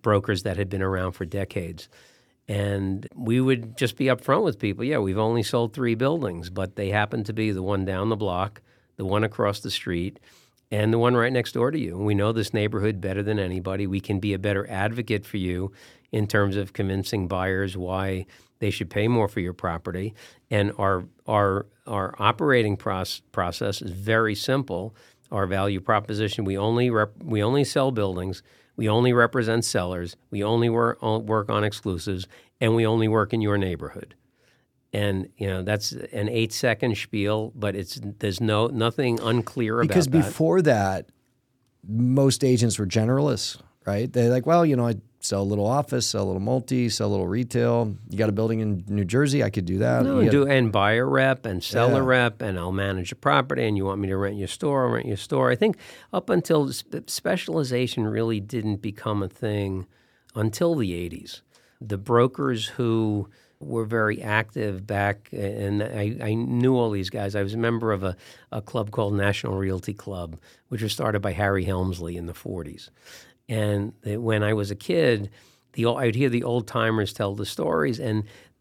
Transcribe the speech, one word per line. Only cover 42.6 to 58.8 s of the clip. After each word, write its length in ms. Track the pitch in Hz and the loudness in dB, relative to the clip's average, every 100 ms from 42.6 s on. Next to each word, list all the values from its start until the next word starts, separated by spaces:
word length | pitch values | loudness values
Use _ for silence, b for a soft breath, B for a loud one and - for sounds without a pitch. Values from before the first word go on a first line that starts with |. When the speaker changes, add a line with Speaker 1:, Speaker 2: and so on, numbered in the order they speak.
| 117 104 | 4 2
Speaker 2:
were 80 | 95 | 0
generalists, 720 | 113 110 131 147 107 - - - _ - | 2 2 2 2 0 -4 -10 -18 _ -4
right? 260 | 101 127 | -2 0
They're 160 | 127 117 | 2 4
like, 160 | 127 | 4
Well, 220 | 120 170 165 | 4 4 6
you 100 | 127 | 4
know, 100 | 117 | 2
I 100 | 101 - _ | -2 -6 _
sell 180 | - 98 | -4 0
a 40 | |
little 220 | 98 104 104 | 0 0 2
office, 380 | 139 143 127 - | 0 0 -2 -2
sell 180 | 107 | -2
a 20 | 95 | -2
little 140 | 95 | -2
multi, 480 | 104 127 - 127 120 | 0 -2 0 0 0
sell 200 | - 104 | 0 0
a 40 | |
little 160 | 101 90 | 0 0
retail. 680 | 107 120 123 120 117 110 98 110 | -2 0 0 2 2 0 -4 -8
You 80 | 98 | 0
got 100 | 107 | 0
a 40 | |
building 260 | 104 113 113 | 2 0 0
in 260 | 107 95 98 | 0 -2 -2
New 160 | 101 | -2
Jersey? 400 | 90 123 143 143 | 2 2 4 2
I 60 | 107 | 2
could 140 | 104 | 0
do 140 | 87 95 | -2 0
that. 240 | 120 123 | 2 2
Speaker 1:
No, 120 | 269 | 2
Speaker 2:
You 40 | 269 | 4
Speaker 1:
and 80 | 151 | 6
Speaker 2:
gotta 120 | 143 | 6
Speaker 1:
do, 60 | 139 | 6
and 220 | 135 117 | 4 4
buy 220 | 101 101 | 4 4
a 100 | 113 | 2
rep 420 | 135 135 135 131 113 | 2 4 4 2 -2
and 160 | 90 | -4
sell 280 | - 120 120 | -2 2 4
a 100 | 127 | 4
Speaker 2:
Yeah. 60 | 131 | 4
Speaker 1:
rep, 360 | 127 120 104 | 4 4 0
and 160 | 107 92 | -4 -4
I'll 140 | 87 | -2
manage 400 | 95 98 92 87 | -2 -2 -2 -6
a 40 | - | -4
property, 480 | 139 143 135 127 | 2 2 2 0
and 120 | 113 104 | 0 0
you 80 | |
want 160 | 95 98 | 0 -2
me 80 | 98 | -2
to 80 | 95 | 0
rent 200 | 98 101 | -2 -4
your 120 | 95 | -6
store, 360 | - 156 139 123 | -4 0 2 2
I'll 60 | |
rent 140 | 117 123 | 0 -2
your 100 | 98 | -6
store. 320 | - 139 127 | -2 0 2
I 40 | |
think 220 | 123 113 170 B B B | 2 2 0 B B B
up 160 | 180 - | -6 0
until 440 | 180 - 156 135 | 0 2 2 2
sp-, 320 | 127 - - - | -4 -10 -12 -8
specialization 1000 | - - 185 - 160 131 123 123 - 110 | -6 -4 -4 -2 -4 -2 -2 -2 -2 -2
really 320 | 110 113 110 | -2 -2 -2
didn't 420 | 104 123 107 104 | -4 -4 -4 -4